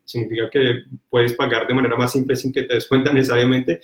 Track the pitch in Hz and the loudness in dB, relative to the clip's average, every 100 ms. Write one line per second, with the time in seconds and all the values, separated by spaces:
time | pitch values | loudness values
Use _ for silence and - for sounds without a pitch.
0 | - 120 110 113 113 143 127 104 - - | -10 -8 -6 -4 -2 0 0 0 -8 -18
1 | _ 123 120 120 135 113 110 127 123 117 | _ 0 2 0 -2 -2 0 0 0 0
2 | 123 139 127 127 135 131 - 117 - 131 | 0 0 0 -2 -2 -4 -2 -2 2 2
3 | 143 135 127 120 123 127 127 170 | 2 2 2 2 2 2 0 -4